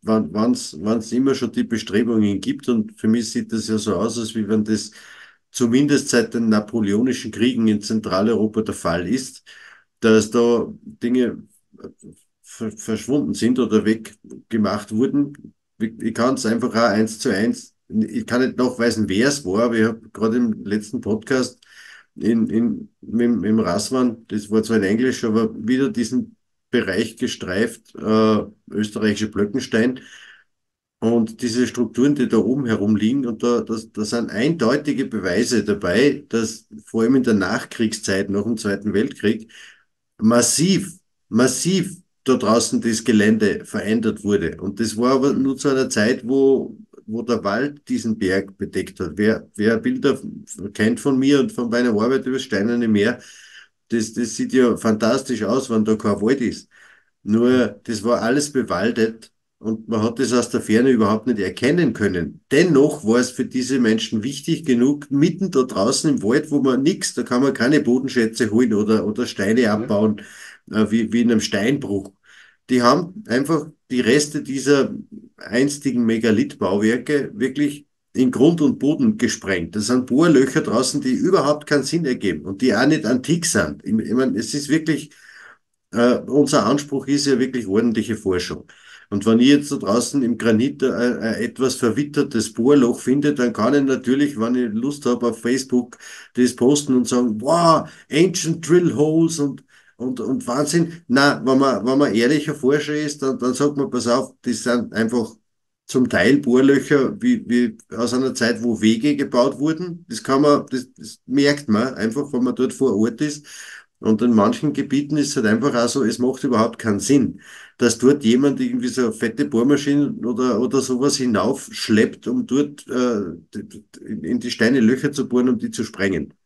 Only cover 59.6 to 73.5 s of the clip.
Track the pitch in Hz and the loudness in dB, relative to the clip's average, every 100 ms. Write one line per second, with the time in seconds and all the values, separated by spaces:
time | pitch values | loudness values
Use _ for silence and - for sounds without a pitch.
59.6 | 107 110 - 113 110 117 123 117 - 120 | -8 -8 -4 -2 -2 -2 -2 -2 -4 -6
60.6 | - 107 135 120 104 107 127 107 95 - | 0 2 4 4 2 0 -2 -2 -4 -2
61.6 | 123 170 151 110 104 90 80 - _ 139 | 0 2 0 0 -2 -2 -6 -10 _ 2
62.6 | 180 139 147 - 104 120 123 - 117 127 | 4 4 4 0 0 0 0 -4 -4 -4
63.6 | 120 135 113 110 - 110 113 - - 160 | -2 0 2 2 -2 -4 -6 -8 -4 -4
64.6 | - 120 131 147 - 139 165 180 190 135 | 0 2 2 0 -2 2 2 0 -2 0
65.6 | 127 - 104 135 165 127 98 139 147 143 | 0 0 0 0 0 0 2 0 0 0
66.6 | 131 123 139 196 - - 113 123 139 113 | 2 2 0 -2 -6 -6 -2 0 0 0
67.6 | 117 147 120 127 131 127 113 - 113 107 | 2 2 2 0 0 0 0 0 0 2
68.6 | 123 104 107 110 95 107 120 - 98 113 | 2 2 2 2 0 -4 -6 -4 0 2
69.6 | 117 104 - 104 110 104 - - - - | 2 0 0 0 2 0 -8 -20 -20 -20
70.6 | - 107 104 113 110 117 120 110 - 101 | -6 -2 0 0 0 0 2 2 0 -2
71.6 | 110 147 151 101 90 _ _ - - _ | 0 -2 -2 -6 -6 _ _ -20 -20 _
72.6 | _ 127 120 143 175 - - 123 143 | _ 2 4 2 0 -12 -4 -2 0